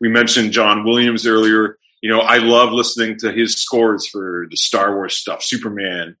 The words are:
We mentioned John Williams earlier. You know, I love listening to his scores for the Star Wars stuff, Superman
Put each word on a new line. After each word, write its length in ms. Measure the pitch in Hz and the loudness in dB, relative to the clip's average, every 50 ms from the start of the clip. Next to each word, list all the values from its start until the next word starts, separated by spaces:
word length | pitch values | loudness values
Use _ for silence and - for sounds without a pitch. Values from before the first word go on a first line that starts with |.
We 80 | 120 117 | 0 2
mentioned 440 | 113 117 120 113 - - 113 107 95 | 2 2 2 2 2 0 0 0 0
John 320 | 117 110 107 104 104 104 | 0 2 2 2 2 2
Williams 420 | 110 117 120 123 120 117 110 110 | 0 2 2 2 2 0 0 0
earlier. 520 | 117 110 110 110 110 107 110 107 104 104 _ _ _ _ _ - | 2 2 4 4 4 2 2 0 -2 -4 _ _ _ _ _ -4
You 80 | 110 | 0
know, 100 | 110 113 | 0 2
I 180 | 113 110 117 120 | 2 4 2 2
love 340 | 117 117 117 117 123 117 110 | 4 4 6 6 6 4 2
listening 460 | 120 120 - - 117 113 110 110 110 | 0 -2 -2 -2 -4 -4 -4 -4 -6
to 140 | - 110 95 | -6 -4 -2
his 220 | 107 117 107 - | -2 -2 -2 -2
scores 520 | - - - - 120 113 113 107 98 - | -4 -4 -2 0 2 2 2 2 0 -4
for 400 | - - 104 98 92 90 87 87 80 | -8 -10 -10 -10 -8 -8 -8 -10 -8
the 60 | 78 | -6
Star 380 | - - - - 107 98 101 101 | -4 -4 -2 0 0 0 0 0
Wars 220 | 98 98 92 - | -2 -4 -6 -6
stuff, 260 | - - - 92 - - | -8 -6 -8 -8 -8 -6
Superman 760 | - - 120 117 110 104 101 98 95 90 87 85 82 87 _ | -6 -6 -6 -6 -8 -8 -6 -6 -6 -6 -6 -8 -10 -12 _